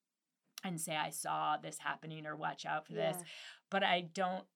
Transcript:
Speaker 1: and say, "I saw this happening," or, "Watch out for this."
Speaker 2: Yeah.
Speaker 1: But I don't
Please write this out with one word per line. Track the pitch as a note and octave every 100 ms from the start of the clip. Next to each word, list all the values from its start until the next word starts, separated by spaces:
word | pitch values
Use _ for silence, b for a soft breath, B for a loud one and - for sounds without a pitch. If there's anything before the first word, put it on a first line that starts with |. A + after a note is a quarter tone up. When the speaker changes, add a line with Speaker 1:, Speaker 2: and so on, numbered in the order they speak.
| _ _ _ _ _ -
Speaker 1:
and | F#3+ E3
say, | E3 D#3
"I | D#3
saw | - D#3 D#3 D3 D3+
this | D#3 -
happening," | D3+ D3 D#3+ D#3+ D3+
or, | D3+
"Watch | D#3+ D#3 D#3
out | D#3 D#3
for |
this." | E3 E3 F3
Speaker 2:
Yeah. | D#3+ B B B -
Speaker 1:
But | G3
I | F#3+ F3+
don't | E3+ F3+ F3+ F#3 F#3+